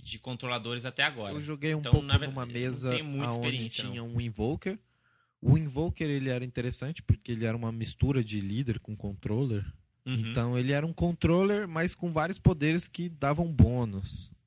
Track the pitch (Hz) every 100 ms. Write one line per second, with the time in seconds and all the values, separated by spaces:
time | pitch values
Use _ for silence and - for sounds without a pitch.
0 | - 113 - 120 127 123 113 120 127 -
1 | 143 131 101 147 147 151 151 156 147 147
2 | 143 139 147 135 120 120 127 123 127 123
3 | 156 139 120 117 120 131 113 - 101 117
4 | 117 120 120 107 107 165 185 202 - _
5 | _ _ _ _ - 160 151 131 170 -
6 | 156 139 131 123 127 120 123 123 135 165
7 | - - - 113 113 113 113 113 113 -
8 | 131 135 110 107 98 107 131 104 - 107
9 | 101 101 - 107 135 104 101 - _ _
10 | - 127 110 120 120 123 127 143 160 165
11 | 175 170 160 170 196 208 202 160 180 -
12 | 175 156 160 190 - 165 151 165 - -
13 | 175 160 139 147 170 139 113 123 117 98
14 | 95 - - -